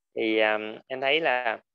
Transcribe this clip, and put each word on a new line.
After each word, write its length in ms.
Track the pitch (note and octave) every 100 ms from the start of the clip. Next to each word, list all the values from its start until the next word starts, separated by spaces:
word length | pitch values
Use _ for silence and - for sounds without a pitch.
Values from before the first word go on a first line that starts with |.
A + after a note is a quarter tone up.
| _ A#2+
Thì, 240 | A2+ A2
à, 200 | A2 G#2+ G#2+ A#2 -
em 140 | C3
thấy 200 | C3+ D#3
là, 380 | D#3 B2+ B2 G#2+ _